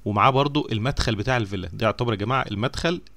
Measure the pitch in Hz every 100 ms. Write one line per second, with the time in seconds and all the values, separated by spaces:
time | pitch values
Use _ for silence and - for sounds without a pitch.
0 | 107 101 117 131 143 147 - 110 120 -
1 | - 107 104 123 101 101 85 - 113 -
2 | 120 101 104 131 - 101 123 - - 175
3 | -